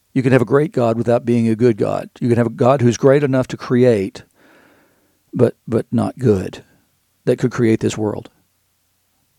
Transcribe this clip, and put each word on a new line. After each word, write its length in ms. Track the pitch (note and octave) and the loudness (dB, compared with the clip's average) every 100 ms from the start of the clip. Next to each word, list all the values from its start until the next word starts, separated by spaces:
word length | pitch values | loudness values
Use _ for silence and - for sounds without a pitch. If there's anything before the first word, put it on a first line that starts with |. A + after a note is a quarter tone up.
| _ | _
You 80 | C3+ | -2
can 100 | B2+ | 2
have 100 | B2 | 2
a 40 | G#2+ | 2
great 260 | C#3 D3+ | 0 0
God 240 | C3+ A#2 A#2 | -2 -2 -2
without 280 | A#2 A#2 | 0 -2
being 240 | A#2 A#2+ A2+ | 0 0 0
a 80 | A2 | 2
good 200 | B2 G#2 | 0 2
God. 340 | A2 - - - | -2 -4 -8 -6
You 80 | B2+ | -2
can 100 | A#2 | 0
have 80 | A2+ | 0
a 40 | |
God 300 | - B2 C3+ | 0 2 2
who's 160 | A#2+ G#2+ | 2 2
great 260 | C3+ C#3+ | 2 4
enough 260 | C#3+ C3 B2+ | 2 -2 -4
to 80 | - | -8
create, 640 | - B2 B2 G#2+ G2 - - _ _ _ _ _ _ _ _ _ _ | -2 2 4 2 -2 -10 -20 _ _ _ _ _ _ _ _ _ _
but, 220 | - A2+ - - | 0 0 -2 -6
but 200 | A2+ - | -4 -2
not 280 | A#2 G#2 - | -4 -4 -2
good, 440 | B2 F#2+ F#2+ - - _ _ _ _ _ | 0 0 -2 -12 -20 _ _ _ _ _
that 140 | - B2 | -4 -2
could 140 | B2 | -2
create 280 | - A2+ A2 | 0 0 2
this 160 | A2+ G#2+ | -2 -4
world. 320 | G#2+ G#2 - _ _ _ _ _ _ _ _ _ _ | -6 -6 -12 _ _ _ _ _ _ _ _ _ _